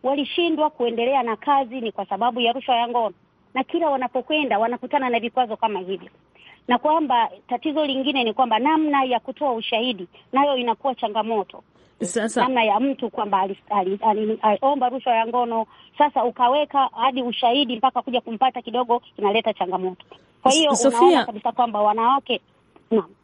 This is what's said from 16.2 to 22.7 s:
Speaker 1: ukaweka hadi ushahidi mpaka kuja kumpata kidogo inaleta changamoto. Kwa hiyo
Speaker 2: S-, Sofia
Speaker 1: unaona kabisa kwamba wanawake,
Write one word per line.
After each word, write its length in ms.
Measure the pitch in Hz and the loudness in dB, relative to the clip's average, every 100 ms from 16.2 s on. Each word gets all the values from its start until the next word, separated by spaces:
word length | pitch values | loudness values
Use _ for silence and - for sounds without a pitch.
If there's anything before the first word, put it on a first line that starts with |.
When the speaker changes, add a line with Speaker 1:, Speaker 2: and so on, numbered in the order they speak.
Speaker 1:
ukaweka 600 | 233 233 247 285 294 277 262 - | -2 2 2 2 2 0 0 0
hadi 260 | 254 254 | -2 0
ushahidi 540 | 240 208 233 254 262 240 | -4 0 2 2 0 0
mpaka 260 | 262 247 | 0 0
kuja 180 | 233 247 | -4 -6
kumpata 420 | - 214 254 247 | -4 0 0 -2
kidogo 400 | 233 233 247 240 - - | -6 -4 0 -2 -2 -2
inaleta 360 | 202 214 220 | 0 2 0
changamoto. 500 | 208 180 185 185 185 - - _ _ | -4 -4 -2 -4 -6 -20 -20 _ _
Kwa 100 | - | 2
hiyo 180 | 302 302 | 4 2
Speaker 2:
S-, 100 | 262 | 4
Sofia 180 | 262 - | 2 6
Speaker 1:
unaona 240 | 370 311 - | 6 6 2
kabisa 260 | 214 247 | -4 -6
kwamba 300 | 233 240 208 | 0 0 2
wanawake, 580 | 208 214 233 277 - 233 _ _ _ | 2 2 2 2 0 -6 _ _ _